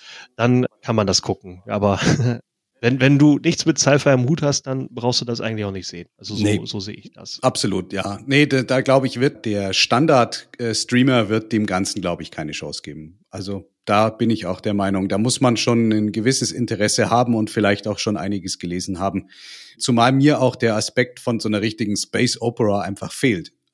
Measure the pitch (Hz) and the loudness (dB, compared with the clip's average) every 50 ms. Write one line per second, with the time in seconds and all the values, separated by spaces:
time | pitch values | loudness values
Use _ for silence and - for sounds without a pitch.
0 | - - - - - - _ - 117 123 123 123 123 - _ _ - - 117 110 | -20 -20 -20 -20 -20 -14 _ 0 2 4 4 4 2 0 _ _ -6 -2 0 0
1 | 104 95 92 - - - 95 - - 92 90 92 - - 107 104 101 101 98 92 | 2 2 0 0 0 -4 -6 -6 -8 -18 -18 -16 -10 -6 -2 0 2 2 2 2
2 | - - - 147 120 123 120 117 - _ _ _ _ _ _ _ - 120 131 127 | 2 2 2 2 2 0 0 -4 -8 _ _ _ _ _ _ _ 0 0 2 4
3 | 127 135 143 135 147 151 143 143 - 165 - - - 160 156 - - 135 143 143 | 4 6 6 8 8 6 6 6 2 0 0 0 0 0 0 2 4 4 4 4
4 | - 143 135 127 123 123 170 - 151 143 135 - - 139 131 131 135 - 120 120 | 4 4 4 4 4 2 0 0 0 0 -2 -2 -4 -6 -8 -8 -8 -10 -8 -4
5 | 113 123 120 - 127 120 117 113 - 113 113 107 104 98 95 95 87 - - 85 | -2 -2 -2 -2 -2 -4 -6 -6 -6 -6 -4 -4 -6 -6 -6 -8 -10 -12 -14 -14
6 | 85 _ _ - 101 98 104 98 104 104 104 95 - 110 - 104 95 104 104 - | -16 _ _ -18 -14 -8 -4 -2 0 0 0 0 -2 -6 -10 -10 -10 -10 -14 -16
7 | - - _ - - - - - - 131 - - - 104 95 92 90 - - 95 | -18 -20 _ -20 -18 -16 -8 -2 -2 -2 -2 -2 -2 -2 -2 -4 -4 -6 -6 -6
8 | 92 98 101 98 104 135 135 143 147 135 135 131 123 - 131 127 - - 131 135 | -6 -6 -8 -8 -4 0 2 2 4 4 2 0 0 0 0 0 2 4 2 2
9 | 127 127 - 120 127 147 - - - 113 104 101 98 98 95 - - - 123 120 | 2 0 -2 0 0 0 -2 -2 -6 -4 -2 -2 -2 -2 0 0 2 2 4 4
10 | 151 160 147 127 117 - - - - _ - - 120 117 107 - - - 123 123 | 4 6 6 4 4 2 -2 -8 -14 _ -10 -6 -4 -4 -4 -4 -4 0 2 4
11 | 127 139 131 120 107 95 110 113 110 - 117 107 107 98 92 92 98 - - 104 | 4 4 4 2 2 2 0 -2 -2 0 0 0 0 0 0 -2 -2 -4 -6 -4
12 | 90 90 87 85 85 - - - 76 76 73 - 80 73 71 - - 78 71 78 | -4 -4 -4 -6 -8 -12 -10 -10 -10 -8 -8 -10 -10 -10 -12 -12 -12 -14 -16 -16
13 | 78 80 90 _ _ _ - 101 95 98 101 95 - _ _ _ - - 104 104 | -16 -20 -20 _ _ _ -14 -12 -8 -8 -8 -8 -10 _ _ _ -4 0 2 2
14 | 110 110 110 - 117 113 113 104 - 87 92 - - 107 104 98 98 95 98 95 | 2 2 0 0 0 0 0 0 -2 -6 -6 -4 -4 -2 0 0 0 0 0 0
15 | 95 - 95 98 110 127 120 - 131 123 117 107 - 123 117 117 113 110 107 107 | 0 0 0 0 0 0 0 2 2 2 2 2 0 0 2 2 2 2 2 2
16 | 107 107 101 113 107 127 135 - 117 104 85 - 120 107 113 95 104 104 - - | 0 0 -2 -2 0 0 0 0 -2 -4 -4 -4 -4 -4 -2 0 0 0 2 0
17 | - 90 117 120 123 120 117 110 107 107 - 113 104 101 104 - - 110 101 - | 0 2 2 2 2 2 2 0 0 -2 0 0 2 2 2 0 -2 -6 -6 -4
18 | - 113 104 80 82 101 104 95 87 92 - - - 87 87 92 90 - 95 85 | -2 -4 -4 -4 -4 -4 -6 -6 -6 -8 -10 -8 -6 -6 -6 -6 -6 -6 -6 -4
19 | 95 98 85 98 - _ _ - - - - - - - - - - - 123 117 | -4 -4 -4 -4 -8 _ _ -20 -20 -20 -20 -20 -20 -20 -12 -6 -2 0 4 4
20 | 117 127 131 135 139 147 147 117 131 127 117 - 120 113 107 107 107 - - - | 4 4 4 6 4 4 4 4 2 0 0 0 0 0 0 0 -2 -4 -6 -8
21 | 127 123 - - - 123 117 107 - 110 107 104 107 110 107 - 113 104 101 95 | -8 -10 -10 -10 -6 -4 -4 -2 -2 -2 -2 -2 -2 -4 -4 -4 -4 -4 -4 -4
22 | - - - 104 110 110 - - - 117 113 - 117 104 101 101 90 95 101 - | -4 -4 -2 0 0 0 -2 -2 -4 -4 -2 0 0 0 0 0 -2 -4 -8 -10
23 | - - - - - 131 104 87 78 - _ _ _ _ | -10 -12 -6 -2 0 0 0 0 -4 -10 _ _ _ _